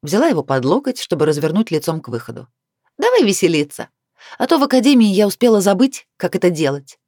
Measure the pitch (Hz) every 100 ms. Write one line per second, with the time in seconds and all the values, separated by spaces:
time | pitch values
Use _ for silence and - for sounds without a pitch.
0 | 147 190 320 190 135 135 131 202 277 -
1 | - - 151 147 151 170 220 156 147 160
2 | - 117 - - - _ _ _ _ _
3 | 440 494 240 190 170 160 147 - 113 _
4 | _ _ - - - 330 285 262 240 269
5 | 220 190 208 - 240 220 190 190 262 -
6 | _ _ 180 185 180 160 151 139 139 -